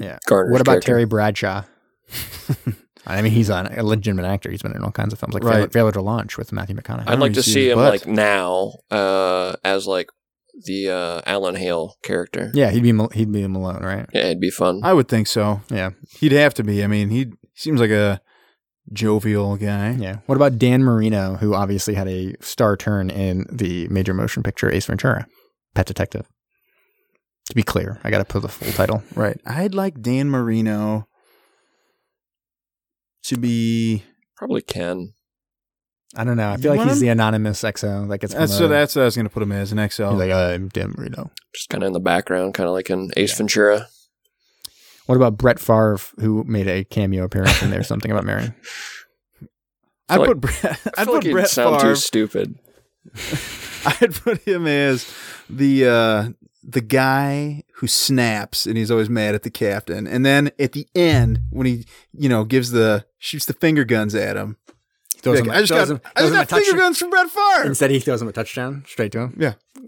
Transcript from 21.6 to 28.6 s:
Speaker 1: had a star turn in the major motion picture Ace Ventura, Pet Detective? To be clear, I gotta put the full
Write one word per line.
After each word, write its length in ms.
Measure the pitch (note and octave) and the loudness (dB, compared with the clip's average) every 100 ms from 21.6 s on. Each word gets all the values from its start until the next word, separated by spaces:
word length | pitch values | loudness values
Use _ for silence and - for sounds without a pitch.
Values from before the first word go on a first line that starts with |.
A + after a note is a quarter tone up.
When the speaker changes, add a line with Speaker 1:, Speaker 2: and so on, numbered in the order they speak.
| G2 G2 - | 0 -2 -2
Speaker 1:
had 140 | G2 F#2+ | -2 -2
a 260 | F#2 F#2 - | -4 -6 -10
star 360 | - - A2 G2 | -12 0 0 2
turn 320 | - G2+ F#2 | 0 0 -2
in 380 | G2 F#2+ F#2 - | -2 -2 -2 -4
the 380 | A#2+ F2+ F2 E2 | -4 -4 -4 -2
major 240 | F#2+ F#2+ | 0 0
motion 300 | F#2 A2 - | 0 -2 -2
picture 280 | G2 - - | -6 -2 0
Ace 160 | F2 - | 0 -2
Ventura, 400 | - C3+ - - _ _ _ _ | -2 0 -2 -4 _ _ _ _
Pet 120 | - - | -2 -2
Detective? 400 | - F#2+ - - _ _ _ _ _ _ _ _ _ _ _ - | -2 -6 -6 -14 _ _ _ _ _ _ _ _ _ _ _ -4
To 60 | |
be 80 | A#2+ | -2
clear, 360 | - G2 F#2 A2 | -2 -4 -4 -6
I 60 | - | -2
gotta 140 | G#2 G2 | -2 -2
put 160 | G2+ | -4
the 60 | G2 | -6
full 240 | - | -10